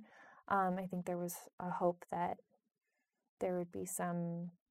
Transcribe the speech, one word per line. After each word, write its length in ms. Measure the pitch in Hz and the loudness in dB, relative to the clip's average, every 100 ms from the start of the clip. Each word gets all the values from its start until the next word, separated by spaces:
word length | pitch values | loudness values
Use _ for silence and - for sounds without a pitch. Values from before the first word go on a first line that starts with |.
| - - - - - | -6 -20 -20 -20 2
Um, 300 | 196 185 185 | 4 4 2
I 80 | 185 | -2
think 200 | 180 175 | -4 -2
there 120 | 175 | -2
was 180 | 175 - - - | -2 -6 -12 -8
a 80 | 180 | -4
hope 340 | - 175 175 - | 2 2 2 -4
that 280 | 175 180 - _ _ _ _ _ _ _ _ _ _ | -2 0 -2 _ _ _ _ _ _ _ _ _ _
there 180 | 190 180 | 0 0
would 140 | 175 | -2
be 140 | 190 185 | -6 -6
some 680 | - 175 175 170 170 175 175 _ | -2 0 0 0 -2 -6 -10 _